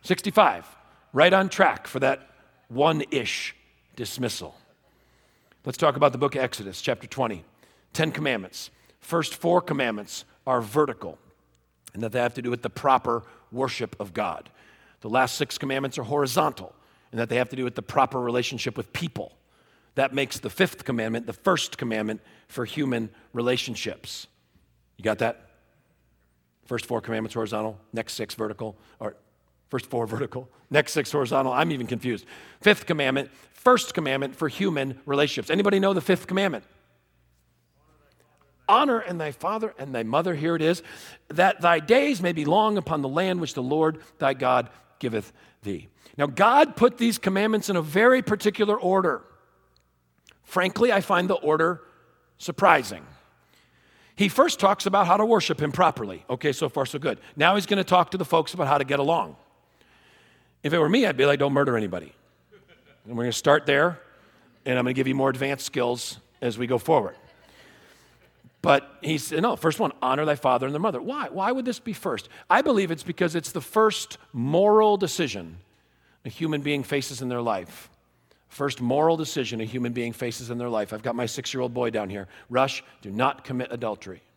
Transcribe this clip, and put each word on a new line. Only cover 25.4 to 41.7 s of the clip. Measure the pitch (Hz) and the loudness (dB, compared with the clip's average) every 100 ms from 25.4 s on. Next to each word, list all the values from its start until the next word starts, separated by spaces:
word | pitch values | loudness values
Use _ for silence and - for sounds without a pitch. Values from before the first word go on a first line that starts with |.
| _ _ _ _ _ _ _ _ _ _ _ _ _ | _ _ _ _ _ _ _ _ _ _ _ _ _
First | 120 - | -8 -4
four | 120 | -6
commandments | 107 113 110 117 | -4 -6 -6 -6
horizontal, | 107 107 110 104 _ | -4 -4 -6 -8 _
next | 110 110 | -10 -8
six | - 110 | -10 -10
vertical, | - 110 104 110 98 _ _ | -8 -8 -8 -12 -14 _ _
or | 110 - _ _ _ _ _ | -12 -12 _ _ _ _ _
first | 127 - | -8 -6
four | 123 113 | -6 -4
vertical, | 113 127 127 127 _ _ | -4 -6 -8 -14 _ _
next | 147 - | 0 0
six | 160 - | -4 -2
horizontal. | 147 127 135 131 | -2 0 0 0
I'm | 127 165 | 0 0
even | 143 117 | -2 -4
confused. | 120 127 107 - - - - | -4 -4 -6 -8 -20 -20 0
Fifth | 208 202 - | 2 2 0
commandment, | 165 135 131 131 - - | -2 0 0 -4 -12 -20
first | _ 247 247 - | _ 4 4 2
commandment | - 147 135 139 135 | -4 -2 -2 -4 -4
for | 156 | -6
human | - 190 151 135 127 - | -2 -2 -2 -4 -6 -4
relationships. | 143 147 - 110 | 2 2 0 -2
Anybody | 175 202 196 | 0 2 2
know | 190 | 2
the | 190 | 0
fifth | 147 180 - | 2 0 0
commandment? | 190 196 123 _ _ _ _ _ _ _ _ _ _ _ _ _ _ _ _ _ _ _ _ - | -2 0 -4 _ _ _ _ _ _ _ _ _ _ _ _ _ _ _ _ _ _ _ _ 4
"Honor | 233 285 233 | 4 4 0
and | 196 175 | -2 -6
thy | 151 | -6
father | 135 165 214 214 - | -4 -4 -4 -6 -8
and | 139 | -8
thy | 127 | -4
mother," | 113 139 180 | 0 0 0
here | 160 156 170 | -2 -2 2
it | |
is, | 156 170 - - - - _ | 2 0 -4 -20 -20 -20 _
"that | 151 185 - | 2 4 4
thy | 170 | 4